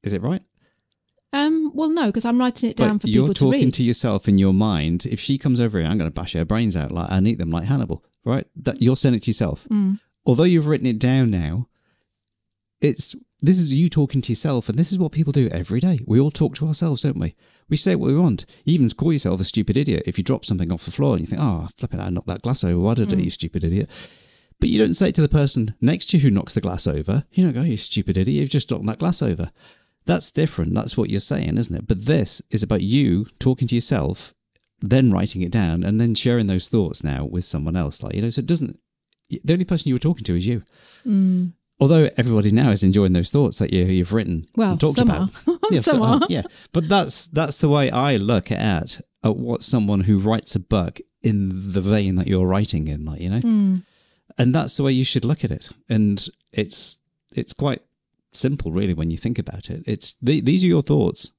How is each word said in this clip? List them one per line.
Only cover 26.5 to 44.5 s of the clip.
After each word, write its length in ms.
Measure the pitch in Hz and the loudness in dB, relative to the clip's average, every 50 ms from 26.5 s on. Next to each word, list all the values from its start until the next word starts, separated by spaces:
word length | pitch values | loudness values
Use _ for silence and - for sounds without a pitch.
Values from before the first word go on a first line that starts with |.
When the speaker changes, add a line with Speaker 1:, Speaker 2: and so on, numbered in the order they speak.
| - | -6
Speaker 1:
the 60 | - | -4
glass 260 | - 95 90 92 - | -4 -4 -4 -2 -2
over. 380 | - 73 73 76 - 101 139 - _ _ | -2 -2 -2 -2 -2 -2 -2 -2 _ _
You 120 | - 185 | 2 2
don't 100 | 175 120 | 2 2
go, 80 | 120 139 | 0 -2
"You 140 | 170 117 | -2 -2
stupid 400 | 107 - - - 110 95 - 90 95 | -4 -4 -4 -4 -4 -2 0 0 0
idiot, 220 | 95 110 143 143 143 | 0 0 0 0 -2
you've 80 | 131 | 0
just 200 | - 143 - - | 0 -2 -2 -2
knocked 160 | - - 101 | -6 -4 -4
that 120 | 107 110 - | -6 -4 -2
glass 240 | 165 175 170 - 147 | -2 -2 -2 0 -2
over." 280 | 113 87 80 85 82 _ _ _ - - _ _ _ _ _ _ | -2 -2 -4 -6 -8 _ _ _ -20 -20 _ _ _ _ _ _
That's 260 | - 175 - - - - | -2 -2 0 -2 -4 -2
different. 420 | - 156 160 - - 82 - - | -2 -2 -2 -2 -4 -4 -2 -2
That's 220 | - - - - | -2 -4 -4 -2
what 140 | - 110 - | -2 -2 -2
you're 100 | - 101 | -2 -4
saying, 360 | - - - - - - - | -4 -4 -4 -4 -2 -2 -2
isn't 180 | - 117 - 87 | -2 -4 -4 -6
it? 120 | - - | -8 -4
But 200 | - 110 92 104 | -4 -4 -4 0
this 360 | 123 156 156 104 - - - - _ | 0 0 0 0 -2 -6 -10 -10 _
is 120 | - 110 117 | -4 -4 -2
about 200 | 107 113 95 92 | 0 -2 -2 0
you 440 | 98 117 143 143 110 85 92 107 - _ _ | 0 0 2 2 2 2 0 -2 -4 _ _
talking 300 | - 131 131 - 131 117 | 0 0 0 0 -2 -2
to 60 | - | -2
yourself, 580 | 117 - - 147 113 71 - - - - - _ _ _ _ _ _ _ _ _ _ | -2 -2 0 -2 -2 -2 -4 -6 -8 -12 -20 _ _ _ _ _ _ _ _ _ _
then 320 | - 101 123 135 135 120 98 | -2 2 4 4 4 4 4
writing 300 | 92 95 104 - 95 90 | 2 0 -2 -2 -4 -6
it 100 | 87 - | -2 0
down, 320 | 117 101 82 80 85 87 | 0 0 2 0 0 0
and 160 | 92 104 110 | 0 0 2
then 140 | 117 120 113 | 2 0 0
sharing 320 | - - 127 120 120 110 98 | 0 0 0 0 2 0 0
those 200 | 95 92 - - | 0 -2 -2 0
thoughts 360 | - 113 101 78 - - - | 0 0 0 0 -4 -6 -6
now 200 | 76 69 67 73 | -4 -4 -4 -6
with 200 | 65 - 87 85 | -4 -4 -4 -4
someone 320 | - - 78 73 80 82 | -4 -4 -4 -4 -2 -2
else. 260 | 90 87 73 - - - | -2 -2 -4 -6 -8 -10
Like, 140 | - - | -6 -4
you 60 | - 104 | -4 -4
know, 80 | 117 | -2
so 100 | 117 143 | -4 -4
it 60 | 120 | -2
doesn't, 340 | 139 175 160 151 - - _ _ _ _ _ _ _ _ _ _ _ | -2 -2 -2 -2 -6 -10 _ _ _ _ _ _ _ _ _ _ _
the 220 | - - _ - 165 | -12 -6 _ 0 2
only 120 | 180 185 | 2 2
person 240 | - 185 160 - 147 | -2 -2 -2 0 -2
you 60 | 127 | -2
were 60 | 123 | 0
talking 240 | - 151 175 - 110 | 0 0 -2 -2 -2
to 100 | - 90 | -2 -2
is 100 | 87 90 | 0 0
you. 200 | 107 123 110 - _ _ _ _ _ _ _ _ | -2 -4 -4 -6 _ _ _ _ _ _ _ _
Speaker 2:
Mm. 460 | 254 208 196 190 185 185 180 180 175 170 _ _ _ _ _ | 0 2 2 4 2 2 0 -2 -4 -6 _ _ _ _ _
Speaker 1:
Although 320 | 143 139 165 160 151 - - | 4 6 6 6 6 4 2
everybody 340 | - 117 123 113 107 101 104 | 0 0 2 2 4 4 4
now 200 | 104 113 135 131 101 | 4 4 4 4 2
is 100 | 95 98 | 4 4
enjoying 300 | 92 95 104 101 92 90 | 4 4 4 4 4 4
those 180 | 87 87 - | 2 0 2
thoughts 280 | - 143 143 - - - | 2 2 2 2 0 -2
that 140 | 107 - - | -2 0 2
you, 120 | 92 90 | 2 2
you've 280 | 92 92 92 87 87 104 | 2 2 2 0 0 0
written 340 | 113 104 85 87 82 80 _ | -2 0 -2 -4 -4 -6 _